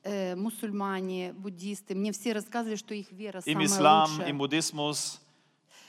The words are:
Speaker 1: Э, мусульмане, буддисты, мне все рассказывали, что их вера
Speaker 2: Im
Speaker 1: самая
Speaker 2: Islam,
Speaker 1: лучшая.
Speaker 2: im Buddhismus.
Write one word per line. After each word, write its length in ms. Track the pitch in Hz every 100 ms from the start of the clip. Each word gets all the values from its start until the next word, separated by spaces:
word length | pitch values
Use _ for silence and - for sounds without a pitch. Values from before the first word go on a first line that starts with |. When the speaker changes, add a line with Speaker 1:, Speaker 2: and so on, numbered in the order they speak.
Speaker 1:
Э, 320 | 190 202 185 180
мусульмане, 1000 | 220 226 220 202 196 190 185 185 180
буддисты, 600 | - 202 175 196 202 -
мне 180 | 190 208
все 200 | 196 240
рассказывали, 420 | 214 202 240 226 208
что 160 | - 214
их 160 | 190
вера 280 | 185 208 185 -
Speaker 2:
Im 80 |
Speaker 1:
самая 120 | 156 151
Speaker 2:
Islam, 440 | - 147 160 156
Speaker 1:
лучшая. 180 | 156 147
Speaker 2:
im 80 | 143
Buddhismus. 800 | 139 156 - 151 147 143 - - _ _ _ _ _ -